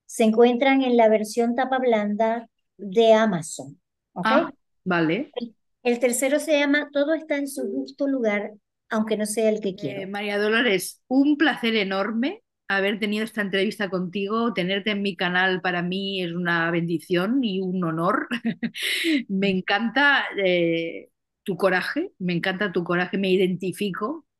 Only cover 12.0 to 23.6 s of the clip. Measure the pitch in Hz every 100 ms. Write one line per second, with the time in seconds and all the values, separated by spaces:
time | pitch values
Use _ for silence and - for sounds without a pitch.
12 | 208 226 277 415 _ _ - 196 196 208
13 | 208 208 220 226 202 196 208 208 196 185
14 | 180 202 196 220 233 185 180 196 202 208
15 | 202 180 180 180 190 185 185 175 175 190
16 | 196 190 175 170 175 170 165 170 170 165
17 | - 175 196 269 233 190 185 185 165 160
18 | 175 294 - 240 226 175 - - - 339
19 | 339 294 - 190 196 185 185 202 226 277
20 | 285 269 202 196 190 180 170 165 165 98
21 | - _ _ _ - 175 190 180 - 285
22 | 381 - 180 170 190 185 208 180 170 175
23 | 180 196 190 185 185 175